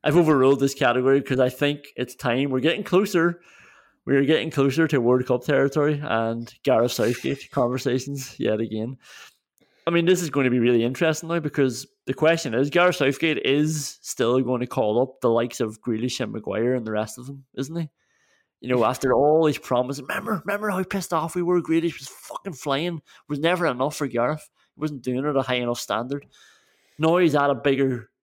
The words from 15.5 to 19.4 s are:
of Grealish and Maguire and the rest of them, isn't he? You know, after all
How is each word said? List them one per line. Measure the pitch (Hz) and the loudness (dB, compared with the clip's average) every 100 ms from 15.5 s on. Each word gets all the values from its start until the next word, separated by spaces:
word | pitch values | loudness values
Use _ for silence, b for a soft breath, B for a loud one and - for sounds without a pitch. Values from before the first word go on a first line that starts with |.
| - | -2
of | 113 110 | -6 -4
Grealish | - 113 123 - | -6 -4 -4 -4
and | - | -6
Maguire | 107 98 98 117 | -6 -6 -2 0
and | 127 110 | -2 -2
the | |
rest | 107 107 - | -4 -4 -10
of | 123 | -16
them, | 139 _ - | -16 _ -10
isn't | 139 165 | -6 -6
he? | 156 _ _ _ _ _ _ _ | -8 _ _ _ _ _ _ _
You | - | -2
know, | 127 | 0
after | 113 131 131 | 0 0 0
all | 123 143 156 | 2 4 4